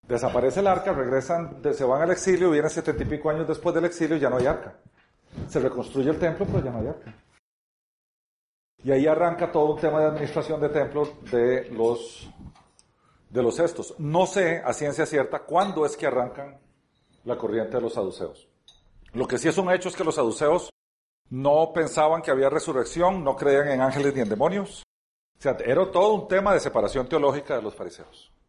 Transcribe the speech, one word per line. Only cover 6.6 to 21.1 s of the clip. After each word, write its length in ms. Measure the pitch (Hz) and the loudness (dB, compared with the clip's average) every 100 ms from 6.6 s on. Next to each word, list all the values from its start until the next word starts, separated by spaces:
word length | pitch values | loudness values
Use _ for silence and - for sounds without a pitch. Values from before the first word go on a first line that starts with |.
| 131 | -2
ya 60 | |
no 80 | 120 | -6
hay 80 | 113 | -6
arca. 280 | 160 - 107 _ _ _ _ _ _ _ _ _ _ _ _ _ _ _ _ | -8 -14 -20 _ _ _ _ _ _ _ _ _ _ _ _ _ _ _ _
Y 80 | 127 | 0
ahí 160 | 135 151 | 2 4
arranca 440 | 156 175 170 170 | 4 2 0 -2
todo 240 | 170 151 151 | 2 2 2
un 40 | |
tema 200 | 160 156 | 0 2
de 60 | 156 | 2
administración 520 | 151 143 165 147 151 | 0 -4 -4 -4 -2
de 100 | 147 | 0
templo 380 | 147 135 147 147 - - | 0 -2 -2 -4 -6 -2
de 380 | 120 120 127 - | 2 2 2 -4
los, 600 | 117 113 120 - - - - - - _ _ _ _ _ _ _ | 0 0 0 -6 -16 -20 -20 -20 -20 _ _ _ _ _ _ _
de 140 | 110 | 0
los 160 | 123 113 | 0 2
estos. 380 | 170 - 104 - | -2 -2 -12 -8
No 260 | 147 165 190 | -2 2 2
sé 320 | 202 175 165 | 2 0 0
a 160 | 127 | -4
ciencia 320 | 117 147 135 151 | -4 -4 -2 0
cierta 380 | 151 131 147 | 0 0 -4
cuándo 420 | - 165 202 180 147 | -2 0 0 0 -2
es 100 | 147 | 0
que 120 | 151 | -2
arrancan 520 | 127 123 - 139 139 _ _ _ _ _ _ | 0 -2 -6 -16 -18 _ _ _ _ _ _
la 140 | - 120 | -8 -4
corriente 400 | 110 110 107 127 | -2 -2 -2 -2
de 40 | |
los 120 | 113 | -4
saduceos. 560 | 117 98 - 82 - _ _ - _ _ _ - | -4 -6 -6 -12 -12 _ _ -20 _ _ _ -12
Lo 140 | 117 127 | -6 -4
que 100 | 127 | 0
sí 100 | 160 | 0
es 100 | 151 | 0
un 140 | 185 | 2
hecho 160 | 180 180 | 0 -2
es 80 | - | -2
que 80 | |
los 120 | 165 156 | -2 0
saduceos 540 | 120 107 147 175 - _ _ _ _ | 0 2 2 2 -2 _ _ _ _